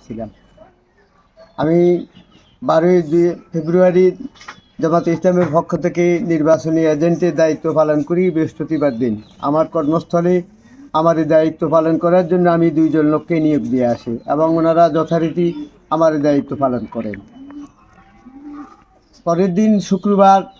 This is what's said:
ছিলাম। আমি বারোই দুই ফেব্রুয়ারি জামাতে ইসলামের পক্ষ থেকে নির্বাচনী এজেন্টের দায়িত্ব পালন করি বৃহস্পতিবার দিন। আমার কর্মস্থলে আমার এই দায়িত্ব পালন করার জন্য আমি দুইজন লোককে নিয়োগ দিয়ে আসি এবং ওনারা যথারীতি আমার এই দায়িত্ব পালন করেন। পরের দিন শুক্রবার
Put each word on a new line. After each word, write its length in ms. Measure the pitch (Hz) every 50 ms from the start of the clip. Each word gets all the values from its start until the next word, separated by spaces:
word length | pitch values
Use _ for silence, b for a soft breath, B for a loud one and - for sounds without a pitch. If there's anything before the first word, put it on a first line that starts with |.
| _
ছিলাম। 220 | - 117 110 113 107 - _ _ _ _ _ - - _ _ _ _ _ _ _ _ _ _ _ _ _ - - - _ -
আমি 180 | 143 156 165 175 175 175 175 170 - - _ - - _ _ _ _ _ _ _ -
বারোই 380 | 131 156 160 160 180 180 180 170 147
দুই 140 | 156 170 170 175 170 - - _
ফেব্রুয়ারি 540 | - 165 151 160 170 180 185 185 175 180 185 185 180 - - - - - - - - - _ _ _ -
জামাতে 300 | - 160 160 170 165 170
ইসলামের 380 | 165 160 - 185 180 180 180 156 143
পক্ষ 200 | 170 165 - 180
থেকে 440 | 160 139 180 147 175 175 175 175 170
নির্বাচনী 640 | - 175 165 156 147 160 160 156 - 165 160 165
এজেন্টের 540 | 160 156 156 147 160 170 170 160 180 175 151
দায়িত্ব 300 | 151 160 160 156 156 - 160 156
পালন 260 | 156 156 151 151 151 143
করি 200 | - 175 175 185 185 156
বৃহস্পতিবার 580 | 160 160 135 - - 156 - 160 147 143 143 123
দিন। 240 | 113 131 120 107 104 107 - - -
আমার 260 | - 139 147 156 160
কর্মস্থলে 720 | 156 - 165 156 143 160 165 165 - - 170 170 175 180 180 175 - B B B B B B B B -
আমার 220 | 156 160 170 165
এই 80 | 160 160
দায়িত্ব 440 | 151 160 156 160 160 156 - 170 151
পালন 280 | 151 165 160 160 165
করার 300 | 160 170 170 175 185 185
জন্য 220 | 156 180 185 175 175
আমি 180 | 170 170 170 170
দুইজন 340 | 151 156 160 156 139 160 151 151 151
লোককে 220 | 151 151 - 170 160
নিয়োগ 220 | 156 151 151 139
দিয়ে 260 | 110 120 123 127 123
আসি 260 | 120 117 117 - 123 117 123 - - 143
এবং 240 | 147 160 160 165
ওনারা 320 | 165 160 165 165 160 170 165
যথারীতি 580 | 147 160 156 156 165 165 160 160 143 180 175 170 160 147 147 - - _ _ _
আমার 260 | 156 160 165 160 156
এই 60 | 151
দায়িত্ব 300 | 143 147 147 143 - - 143
পালন 280 | 143 139 131 123 120 110
করেন। 320 | 107 - 117 113 107 101 101 101 - - 135 - 285 285 294 285 - _ _ _ _ _ - _ _ _ - _ 247 262 277 294 294 294 294 285 - - - _ _ _ _ _ _ _ - _
পরের 260 | 170 170 165 190 196 170 180
দিন 200 | 220 214 214 202
শুক্রবার 600 | 175 - 196 190 - 208 202 190 202 196 196 196 190 - -